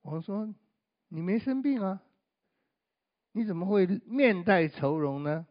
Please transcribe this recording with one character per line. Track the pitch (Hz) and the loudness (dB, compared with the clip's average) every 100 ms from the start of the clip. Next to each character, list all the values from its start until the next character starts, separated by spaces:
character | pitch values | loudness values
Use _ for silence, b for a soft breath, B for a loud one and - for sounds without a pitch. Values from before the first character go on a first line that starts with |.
我 | - 156 | -10 -10
说， | 165 202 220 208 _ _ _ _ _ | -8 -8 -8 -12 _ _ _ _ _
你 | 160 | -8
没 | 170 220 | -2 -2
生 | 269 262 | 0 -2
病 | 277 262 | 0 0
啊， | 196 190 _ _ _ _ _ _ _ _ _ _ _ _ _ | -2 -4 _ _ _ _ _ _ _ _ _ _ _ _ _
你 | 208 | -4
怎 | 220 165 | -4 -2
么 | 185 | 0
会 | 202 185 196 - | 2 2 0 -2
面 | 247 262 196 | 2 4 4
带 | 175 190 160 | 4 4 4
愁 | - 139 156 | 0 -2 0
容 | 147 139 | -2 -2
呢？ | 147 156 165 | -4 -4 -6